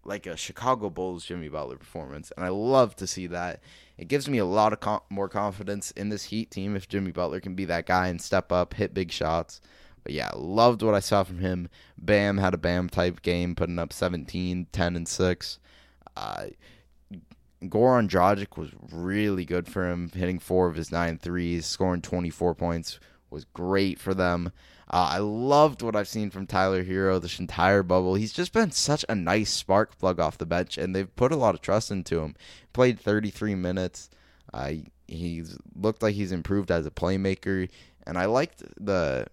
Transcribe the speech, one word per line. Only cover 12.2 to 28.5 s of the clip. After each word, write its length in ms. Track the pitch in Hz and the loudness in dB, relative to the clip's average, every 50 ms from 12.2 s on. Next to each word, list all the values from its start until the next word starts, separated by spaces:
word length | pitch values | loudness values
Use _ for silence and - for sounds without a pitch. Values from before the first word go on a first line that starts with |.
| 101 101 101 98 | 6 4 2 4
had 160 | 98 92 92 | 2 2 2
a 40 | 82 | 2
Bam 300 | 80 87 87 90 90 87 | 0 0 2 2 0 0
type 340 | - - 90 90 90 - - | 0 2 2 2 0 -2 -2
game, 320 | 87 87 87 87 87 87 | 0 0 0 0 -2 -2
putting 240 | - 90 85 87 85 | -2 -2 -2 -2 -4
up 140 | 82 78 - | -4 -6 -4
seventeen, 760 | - - 90 90 85 71 - - 90 90 90 90 90 87 - - | -2 -2 -2 -2 -2 -8 -6 -6 -4 -2 -2 -2 -4 -4 -6 -2
ten 240 | 90 90 87 87 | 0 0 0 0
and 100 | 85 85 | -2 -4
six. 540 | 85 - - 95 92 90 - - - - - _ _ - - _ _ _ _ _ - _ | -6 -2 2 2 2 2 0 -4 -12 -12 -12 _ _ -20 -20 _ _ _ _ _ -18 _
Uh, 300 | - 50 53 50 50 50 50 50 _ _ - - _ _ _ _ _ _ _ - 87 - _ - _ _ _ _ _ - | -12 -10 -8 -8 -10 -10 -12 -14 _ _ -20 -20 _ _ _ _ _ _ _ -18 -18 -18 _ -20 _ _ _ _ _ -12
Goran 460 | 92 - 107 117 127 127 123 113 95 | -2 2 4 6 6 6 6 4 4
Dragic 480 | 85 92 87 95 104 98 101 - - | 4 4 6 6 4 2 -2 -8 -10
was 160 | - 80 73 - - - - | -12 -12 -12 -12 -18 -20 -14
really 540 | 85 80 87 92 95 104 107 104 98 92 90 | -10 -8 -4 -2 0 0 0 0 0 -2 -2
good 240 | 76 87 90 85 - | -2 -2 -4 -4 -4
for 200 | - 98 90 90 | -4 -2 -2 0
him, 220 | 87 87 87 85 - | -2 -2 -4 -6 -4
hitting 280 | 92 90 90 92 85 | -2 -2 -2 -2 -4
four 260 | - - 92 92 92 | -2 0 2 4 4
of 80 | 87 80 | 2 2
his 160 | 80 82 - | -2 -6 -4
nine 280 | - 85 87 85 82 78 | -2 -2 0 0 -2 -4
threes, 480 | - 85 87 90 87 85 87 85 78 | -6 -4 -2 -2 0 0 -2 -2 -2
scoring 360 | - - - 92 92 90 87 - | -4 -4 -2 0 0 0 -2 -4
twenty-four 540 | - - 90 87 85 78 - 90 90 82 | -4 -4 -4 -4 -4 -4 -2 -2 -2 0
points, 420 | - 87 85 85 85 82 - - - - - _ _ _ _ | 0 -2 -2 -2 -4 -6 -10 -14 -16 -20 -20 _ _ _ _
was 140 | - 80 - | -16 -16 -16
great 560 | _ _ - 87 90 95 98 98 95 87 - | _ _ -6 -2 2 2 2 2 2 -2 -4
for 120 | - 95 95 | -4 -4 0
them. 380 | 95 90 90 87 87 87 87 - - - - - - - - | 2 2 2 2 0 -2 -6 -8 -12 -20 -20 -20 -20 -12 -2
Uh, 180 | - 90 90 73 71 | 0 2 2 2 2
I 60 | 90 | 0
loved 640 | 104 104 104 113 120 135 143 147 151 156 135 - | -2 -2 -2 -2 2 4 6 8 8 6 4 0
what 140 | 120 117 110 | -6 -2 0
I've 140 | 107 104 - | -2 -2 -2
seen 220 | - 117 107 101 | -4 -4 -4 -4
from 160 | - 95 98 | -6 -8 -8
Tyler 380 | - - 95 95 95 95 92 92 | -2 2 2 4 4 2 2 0
Herro 380 | 92 92 95 95 95 92 92 85 | 0 0 2 2 4 4 2 0
this 160 | 87 - - | -2 -6 -6
entire 460 | 92 - - - 90 92 98 101 95 | -8 -6 0 4 6 6 6 6 6
bubble. 320 | 87 90 92 92 92 95 | 6 4 4 4 4 2
He's 160 | 101 110 110 - | 2 0 -2 -2
just 200 | - 175 - | -4 -6 0